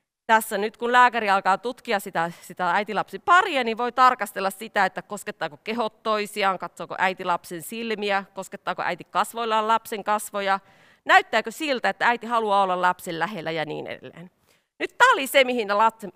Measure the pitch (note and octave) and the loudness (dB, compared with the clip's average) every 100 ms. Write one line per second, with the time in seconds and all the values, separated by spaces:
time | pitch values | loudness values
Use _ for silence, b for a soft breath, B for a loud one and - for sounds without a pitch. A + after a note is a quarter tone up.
0 | b _ - A3 - G3 G#3+ - A#3 B3 | b _ 2 2 2 -4 -4 -4 2 6
1 | B3 A3+ G#3 G3 F#3+ F#3+ A#3+ - - G3+ | 6 4 2 2 2 0 -2 -8 -4 -4
2 | G3 F3 E3+ - - F3+ F3+ F#3 G#3+ F#3+ | -2 -4 -4 -6 -14 -4 0 0 0 -4
3 | - F#3+ - F4 G4+ C#4 A3+ A3 A#3+ B3 | -4 -2 4 4 4 0 -2 -2 -2 4
4 | B3+ B3 - G3 F#3+ - A3 G#3+ F#3+ - | 4 4 -2 -4 -4 -4 -4 0 0 -2
5 | - G#3 - - D#3 C#3+ - A#3 A3 - | -12 -12 -10 -8 -8 -8 -8 -6 -6 -6
6 | A3+ G#3+ G#3 G#3 G3 F3+ E3+ - E3 - | -4 -2 -4 -2 0 0 -6 -12 -10 -2
7 | F#3+ F#3 F3+ F3 - F3 - A3+ A#3 G3+ | -2 0 -2 -4 -4 -12 -10 -8 -6 -4
8 | G#3 F#3+ F#3+ - F#3 G3 - F3+ - F3 | -2 -2 -4 -12 -14 -10 -8 -6 -6 -6
9 | - F3 G#3 A3+ A#3 A3 G#3+ A3+ - G#3+ | -4 -4 -2 -4 -2 0 2 0 -2 -8
10 | G3 G#3+ - G3+ G3 G3 - b b b | -2 -4 -4 -4 -2 -2 -4 b b b
11 | C#4 F4+ - A3 A3 - D#4 B3 G3 - | 4 4 4 -2 -2 -6 -4 -2 -2 0
12 | G#3+ A#3+ A3+ A#3 G#3+ G3 F#3+ F3+ F3+ F3+ | 0 0 -2 -2 2 2 2 2 0 -2
13 | F#3 D#3+ F3+ G#3 D#3 D#3+ D3 D3+ B2+ - | -6 -6 -6 -6 -6 -4 -4 -6 -10 -12
14 | C3 - F3+ _ _ _ _ - F4 - | -16 -20 -20 _ _ _ _ -10 -8 2
15 | B4 G#4 C4+ C#4 B3+ B3 G3+ G#3 A3+ - | 2 2 2 4 4 2 0 2 2 0
16 | G3 | -10